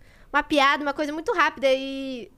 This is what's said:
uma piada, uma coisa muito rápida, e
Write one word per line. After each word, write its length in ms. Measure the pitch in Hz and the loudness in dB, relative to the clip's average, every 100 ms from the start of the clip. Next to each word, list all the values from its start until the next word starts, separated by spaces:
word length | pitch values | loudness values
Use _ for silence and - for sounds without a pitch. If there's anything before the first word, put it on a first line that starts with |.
| - - - | -20 -20 -4
uma 120 | 285 | -2
piada, 400 | 294 302 269 294 | 2 4 4 2
uma 100 | 294 | -2
coisa 200 | 285 302 | -2 -4
muito 200 | 294 226 | -4 -2
rápida, 340 | 359 294 254 269 | 0 0 2 2
e 600 | 262 269 269 269 254 - | 2 0 -6 -8 -8 -12